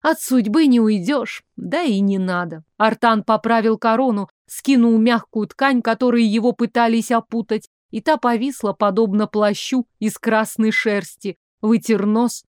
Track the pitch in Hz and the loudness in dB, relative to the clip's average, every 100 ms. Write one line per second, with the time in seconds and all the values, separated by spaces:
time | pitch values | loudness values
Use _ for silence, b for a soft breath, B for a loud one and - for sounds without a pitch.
0 | 294 320 - 254 214 247 311 240 220 214 | 0 -2 0 0 2 2 4 4 4 0
1 | 175 285 233 - _ - 180 285 339 196 | 0 -4 -4 -12 _ -14 -6 -4 0 0
2 | 196 196 185 180 175 160 - _ 220 220 | 0 0 -2 -4 -6 -10 -18 _ -2 2
3 | 233 220 - 220 226 233 226 220 233 226 | 2 0 2 0 2 0 2 0 0 0
4 | 262 208 196 _ _ - - 269 233 226 | 0 -2 -6 _ _ -10 2 4 4 4
5 | 226 233 - - 208 - 277 254 226 226 | 2 0 -2 -6 -6 -2 0 0 0 0
6 | 254 240 226 214 233 240 233 240 233 226 | 2 2 2 2 0 -2 -2 0 0 0
7 | 220 233 226 226 220 220 - _ _ 214 | 0 -2 -2 -8 -4 -6 -8 _ _ -8
8 | 254 311 240 233 262 254 208 190 208 190 | -2 0 0 -2 -4 -4 -6 -2 0 0
9 | 226 202 214 214 208 202 - 262 233 _ | 0 0 -2 0 0 -2 -4 -4 -4 _
10 | 214 - - 220 220 - 220 220 226 202 | -6 -4 -2 0 -2 -2 0 0 -2 -2
11 | 185 - 202 170 _ _ 214 226 - 214 | -6 -12 -12 -12 _ _ 0 0 2 0
12 | 208 220 240 - | 2 0 0 -4